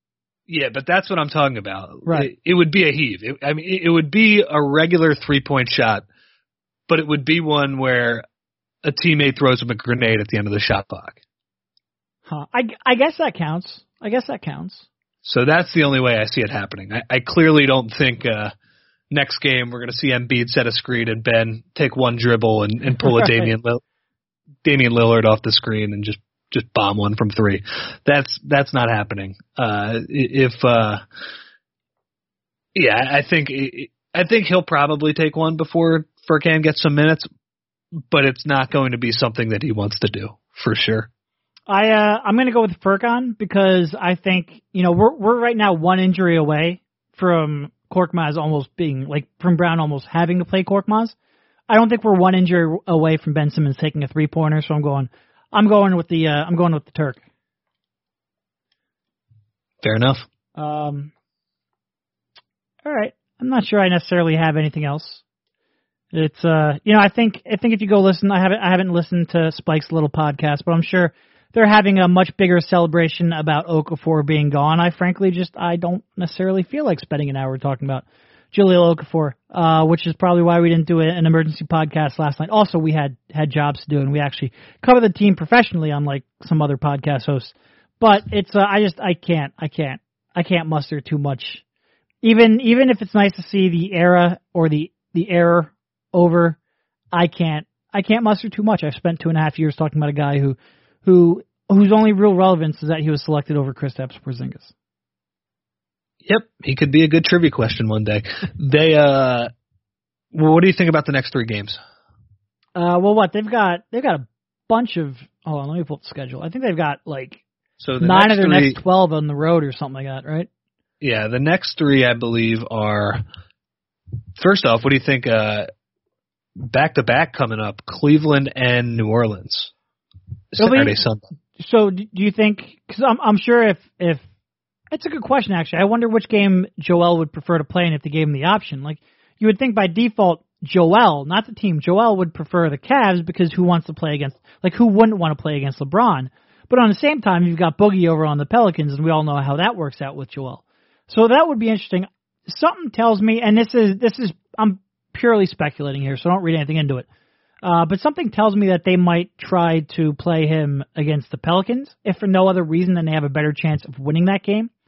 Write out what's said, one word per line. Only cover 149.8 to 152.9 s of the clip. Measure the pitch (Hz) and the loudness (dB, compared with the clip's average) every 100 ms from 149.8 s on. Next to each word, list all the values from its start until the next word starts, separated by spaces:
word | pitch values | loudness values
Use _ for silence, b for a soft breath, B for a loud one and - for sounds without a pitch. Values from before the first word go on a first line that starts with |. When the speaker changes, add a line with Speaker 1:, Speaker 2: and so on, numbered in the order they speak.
| 143 - | -10 -10
Speaker 2:
out | 139 139 | -14 -12
with | 135 | -16
Joel. | 143 131 - _ _ _ _ _ | -14 -14 -16 _ _ _ _ _
So | 220 226 | 2 4
that | 277 330 | 6 4
would | 233 | 0
be | 226 | -2
interesting. | 214 - 185 190 _ _ _ - | -2 -2 -4 -6 _ _ _ -18
Something | - 330 359 285 | -2 -2 -2 -10